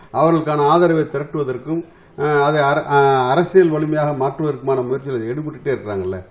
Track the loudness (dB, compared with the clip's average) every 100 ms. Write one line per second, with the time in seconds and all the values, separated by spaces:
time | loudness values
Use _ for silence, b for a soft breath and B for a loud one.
0 | B 0 2 2 0 0 4 4 4 2
1 | -2 -4 -6 -6 -4 -6 -6 -8 -8 b
2 | b b 0 2 2 2 2 0 0 2
3 | 4 4 2 0 2 4 4 2 -2 -2
4 | -2 -2 -4 -2 -4 -4 -2 -2 -2 -4
5 | -4 -6 -4 -6 -8 -8 -6 -4 -4 -6
6 | -6 -8 -10